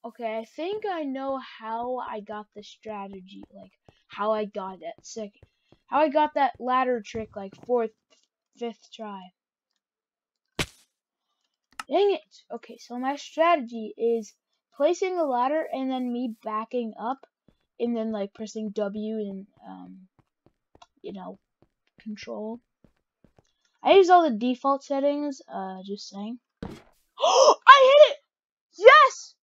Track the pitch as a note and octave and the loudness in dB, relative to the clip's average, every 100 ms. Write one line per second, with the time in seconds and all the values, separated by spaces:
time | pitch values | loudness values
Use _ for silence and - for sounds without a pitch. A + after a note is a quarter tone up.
0 | A#3 - A3+ A3+ A3+ - E4+ G#4+ G#4+ F4 | -16 -10 -8 -8 -10 -10 -8 -6 -8 -6
1 | C#4+ C4 C4+ C4+ A#3 - A3 A3+ B3 B3+ | -8 -8 -6 -8 -10 -16 -10 -8 -6 -8
2 | - A3 G#3 G#3+ G#3+ G#3 G#3 - A3 G#3 | -8 -12 -12 -14 -14 -20 -20 -18 -14 -12
3 | G3 G3 F#3 G3 G3+ G3+ F#3+ _ _ _ | -12 -16 -20 -20 -20 -20 -20 _ _ _
4 | _ - G#3 G#3+ G#3 G3+ F#3+ F#3 E3 - | _ -6 -2 -2 -4 -8 -12 -12 -16 -16
5 | - A3+ G#3 _ - _ _ _ _ C4+ | -18 -14 -14 _ -20 _ _ _ _ 0
6 | D#4 C#4+ D4+ D4 C4+ - A#3+ B3+ B3+ A#3+ | 2 2 0 0 -2 -2 -4 -2 0 -2
7 | G3+ A3+ A3 - G3 - - B3 A3+ _ | -4 -10 -10 -14 -16 -16 -2 -2 -2 _
8 | _ _ _ _ _ _ A#3 G#3+ _ - | _ _ _ _ _ _ -12 -12 _ -18
9 | G#3+ G3 F#3 _ _ _ _ _ _ _ | -14 -14 -16 _ _ _ _ _ _ _
10 | _ _ _ _ _ - - _ _ _ | _ _ _ _ _ -12 -12 _ _ _
11 | _ _ _ _ _ _ _ - - D4+ | _ _ _ _ _ _ _ -20 -4 0
12 | G4+ F#4+ _ - _ A#3 - A#3 - A#3+ | 2 0 _ -20 _ -16 -16 -20 -14 -8
13 | C4 C#4+ - - E4 E4+ A#3 A#3 A3 - | -6 -8 -10 0 2 2 -2 -12 -12 -4
14 | A3+ A#3 G#3 _ _ _ _ - D4 F4 | -2 -2 -6 _ _ _ _ -2 0 0
15 | F#4 F4+ D4+ A#3+ B3+ D#4 F#4 C4 C4 C4 | -2 -2 -2 0 0 -2 -4 -6 -6 -6
16 | B3 A#3+ B3+ A3 G#3+ G#3+ A3+ B3 A3+ - | -6 -6 -8 -10 -8 -8 -6 -8 -8 -8
17 | A3 C4+ - _ _ _ _ _ A#3+ A#3 | -10 -10 -14 _ _ _ _ _ -4 -4
18 | A3 G#3+ G3+ - A3 A3 G#3+ G#3 G3+ G#3+ | -4 -6 -8 -10 -14 -10 -8 -6 -6 -6
19 | G#3+ A3 G3+ G3 G3+ _ G#3 F#3 F3+ F#3+ | -8 -8 -8 -10 -16 _ -20 -20 -20 -20
20 | F#3 _ _ _ _ _ _ _ - _ | -20 _ _ _ _ _ _ _ -20 _
21 | - G3 F3+ G3 _ _ _ _ _ _ | -18 -16 -16 -20 _ _ _ _ _ _
22 | A3+ G#3 - A3 G#3+ A#3+ _ _ _ _ | -16 -16 -14 -12 -10 -12 _ _ _ _
23 | _ _ _ _ _ _ _ _ B3 F#4 | _ _ _ _ _ _ _ _ 4 4
24 | F4 F4+ D#4+ G#3+ B3 B3 C4+ C#4 - C#4 | 8 6 4 -2 -4 -2 -2 -4 -4 -2
25 | C#4 C#4+ D4 C4+ - G3 F#3+ F#3+ G3 G3+ | -2 -2 -8 -10 -14 -12 -10 -12 -14 -14
26 | - G3 G#3 A#3+ _ _ - - _ _ | -14 -14 -14 -14 _ _ -18 -16 _ _
27 | _ - E4+ A4 D5 - - C#5 C5 C#5+ | _ -2 2 6 6 6 10 10 10 10
28 | C#5 - _ _ _ _ _ - G#4+ D5 | 8 6 _ _ _ _ _ 8 10 10
29 | C5+ - - _ | 6 2 -18 _